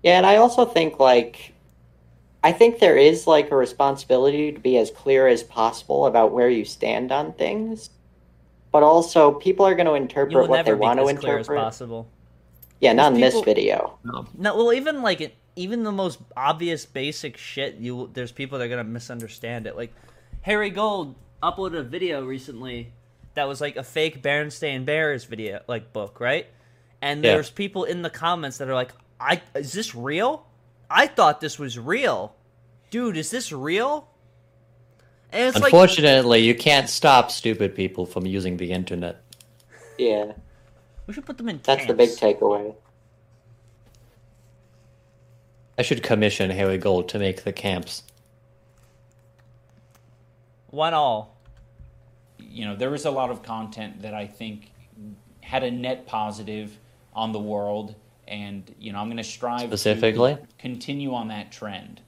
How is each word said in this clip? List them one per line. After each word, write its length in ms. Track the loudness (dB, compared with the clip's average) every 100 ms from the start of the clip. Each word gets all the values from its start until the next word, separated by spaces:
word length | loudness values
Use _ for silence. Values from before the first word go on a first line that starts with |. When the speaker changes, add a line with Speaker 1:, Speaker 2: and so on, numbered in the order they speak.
Speaker 1:
Yeah, 140 | 6 6
and 80 | 8
I 100 | 8
also 280 | 6 6 2
think, 340 | 2 0 4
like, 540 | 6 6 2 -12 -20 _ _ _ _ _ _ _ _ _
I 80 | 0
think 280 | 6 4 6
there 180 | 6 8
is, 280 | 8 6 4
like, 260 | 4 4
a 40 | 0
responsibility 960 | 0 0 0 0 0 2 4 2 -4
to 80 | -4
be 180 | 0 2
as 140 | 0
clear 360 | -4 0 4 6
as 160 | 4
possible 640 | 0 -2 0 -2 -4 0 2
about 260 | 4 4
where 180 | 4 2
you 140 | 2 -4
stand 460 | -6 -4 -4 -2
on 220 | -4 -4
things, 560 | -4 -4 -4 -8 -10 -14 _ _ _ _ _ _ _ _
but 120 | 6
also 480 | 6 6 4 6 6
people 340 | 6 0 4 4
are 80 | 4
gonna 140 | 2
Speaker 2:
You 40 | 2
Speaker 1:
interpret 400 | -2 -2 2 4
Speaker 2:
will 60 | 4
Speaker 1:
what 20 | 2 2
they 60 |
Speaker 2:
never 40 | 2
be 60 |
Speaker 1:
want 180 | 2 4
to 80 | 2
Speaker 2:
as 100 | 0
clear 200 | -2 -4
as 80 | -2
Speaker 1:
interpret. 120 | -4
Speaker 2:
possible. 440 | -4 -8 -12 -12 -14 _ _ _ _ _ -20 _
Speaker 1:
Yeah, 140 | 4
not 200 | 6 6
in 60 | 6
Speaker 2:
There's 140 | 4
Speaker 1:
this 80 | 4
Speaker 2:
people 120 | 2 2
Speaker 1:
video. 440 | 2 -2 -4 -8
Speaker 3:
No. 240 | -12 -12 -14 -6
Speaker 2:
No, 180 | -4 0
well, 160 | 2
even, 280 | 2 -2 -2
like, 180 | -2 -2
it, 140 | -6 _ _ -12
even 260 | -8 -6
the 80 | -4
most 280 | -4 -6 -6 -16 -4
obvious 480 | -2 -2 -4 -6 -8
basic 500 | -8 -8 -8 -12 -14
shit, 400 | -14 -8 -8 -8
you, 340 | -10 -10 -10
there's 180 | -10 -12
people 280 | -10 -10 -8
that 60 | -6
are 40 |
gonna 140 | -6
misunderstand 840 | -8 -12 -12 -14 -14 -12 -12 -10 -10
it. 100 | -12
Like, 160 | -14 -16 -20 _ _ -14
Harry 280 | -4 -2 -2
Gold 460 | -2 -4 -4 -8 -14 -20 _
uploaded 380 | -6 -4 -8 -8
a 40 |
video 400 | -10 -8 -6 -6
recently 680 | -8 -12 -14 -16 -12 -12 -14 -20 _ _ -14
that 140 | -8 -6
was, 120 | -6
like, 160 | -8 -8
a 60 |
fake 380 | -8 -4 -4 -4
Berenstain 640 | -4 -2 -4 -6 -8 -6 -4
Bears 380 | -2 -2 -4
video, 380 | -8 -10 -10 -10 -10
like, 240 | -10 -8
book, 280 | -10 -10 -6
right? 260 | -2 -2 -4 _ _ _ _ _
And 220 | -8 0
Speaker 3:
Yeah. 100 | 2
Speaker 2:
there's 160 | 2 0
people 340 | -8 -8 -6
in 200 | -6 -6
the 60 | -8
comments 480 | -4 -4 -2 -6 -10
that 80 | -4
are 40 |
like, 180 | -4 -4 -10 _ _
"I, 220 | -2 -2 -4 -12
is 160 | -10
this 200 | -10 -10
real? 540 | -8 -6 -2 -2 -4 _ _ _ _ _
I 160 | 2 2
thought 340 | 4 2 2
this 180 | -8 -10
was 180 | -12 -12
real. 580 | -6 -2 -2 -4 -6 _ _ _ _ _ _
Dude, 280 | -6 -6 -6
is 120 | -8
this 220 | -8 -10
real?" 560 | -10 -4 -2 -2 -4 -10 _ _ _ _ _ _ _ _ _ _ _ _
And 160 | -2 0
it's 60 | 2
like 80 | 8
Speaker 3:
Unfortunately, 640 | 10 8 8 6 6 6 4
you 160 | 4 4
can't 340 | 4 4 2
stop 400 | 2 6 6 4
stupid 460 | -2 -4 -2 -4 -2
people 320 | -6 -4 -8
from 180 | -6 -4
using 320 | -4 -6 -6
the 140 | -6
internet. 500 | -6 -6 -8 -8 -12 _ -20 _ _ _ -20 -20 -4
Speaker 1:
Yeah. 340 | 0 0 -4 -12 -20 _ _ _ _ -20 -16
Speaker 2:
We 80 |
should 120 | -16 -14
put 100 | -10
them 120 | -10
in 100 | -6
Speaker 1:
That's 220 | -2 -2 0
the 80 |
big 240 | 4 2 4
Speaker 2:
camps. 220 | 0 2
Speaker 1:
takeaway. 320 | 0 0 -4 -14 _ _ _ _ _ _ _ _ _ _ _ _ _ _ _ _ _ _ _ _ _ _ _ _ _ _ _ _ _ -6
Speaker 3:
I 60 |
should 180 | -2 -2
commission 480 | 0 2 2 0 -4
Harry 300 | 0 0 0
Gold 280 | 0 0 -2
to 100 | -4
make 240 | -4 -4
the 100 | -8
camps. 500 | -6 -6 -6 -8 -16 _ _ _ _ _ _ _ _ _ _ _ _ _ _ _ _ _ _ _ _ _ _ _ _ _ _ _
Speaker 2:
One 220 | -4 0 2
all. 420 | 0 0 -6 _ -20 -20 _ _ -20 _ _ _ _ _
Speaker 4:
You 260 | -20 -12 -10
know, 100 | -6
there 140 | -6
was 160 | -4 -4
a 60 |
lot 180 | -4 -6
of 140 | -8
content 580 | -10 -12 -12 -14 -16 -14
that 120 | -14 -12
I 100 | -14
think 460 | -14 -14 -14 -20 _ _ -20 -20 -20 _ _
had 220 | -8 -6
a 60 | -4
net 380 | -6 -8 -8 -8
positive 720 | -8 -8 -10 -12 -12 -14 -18 _ _ _
on 180 | -8 -6
the 80 | -6
world, 560 | -6 -6 -6 -8 -10 -20 _ _ -16
and, 480 | -14 -12 -14 -16 -18
you 120 | -14
know, 80 | -10
I'm 80 | -10
gonna 140 | -10
strive 380 | -12 -10 -8 -6
Speaker 3:
Specifically? 760 | -6 -4 -2 0 0 2 0 0
Speaker 4:
to 120 | -12 _
continue 540 | -14 -12 -12 -10 -8 -8
on 140 | -10
that 220 | -12 -16
trend. 500 | -16 -14 -14 -18 -20